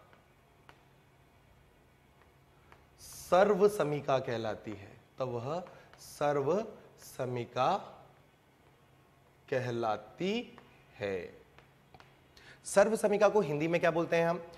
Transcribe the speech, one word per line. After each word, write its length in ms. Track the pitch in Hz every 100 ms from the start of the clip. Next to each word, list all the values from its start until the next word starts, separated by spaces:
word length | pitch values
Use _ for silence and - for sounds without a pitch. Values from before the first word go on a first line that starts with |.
| - - _ _ _ _ - - _ _ _ _ _ _ _ _ _ _ _ _ _ _ - _ _ _ - - _ _
सर्व 680 | - - - 180 202 190 202
समीका 500 | 208 147 147 127 131
कहलाती 500 | 127 117 110 95 113
है, 180 | 101 95 - - -
तब 100 | 127
वह 340 | 120 127 170 180 - - -
सर्व 520 | - - 147 143 139 185 226 - - - -
समीका 640 | - 123 123 117 127 139 202 - - - - - _ _ _ - _ _ _ _ _ _ _ -
कहलाती 840 | 131 123 120 117 107 - - 180 226 240 - - - - -
है। 200 | 101 92 82 - - - - _ _ - - - _ - - - -
सर्व 300 | 196 202 220
समीका 320 | 208 202 202
को 120 | 208
हिंदी 280 | 160 147 165
में 120 | 170
क्या 100 | 175
बोलते 260 | 165 160 170
हैं 120 | 170
हम? 140 | 170 -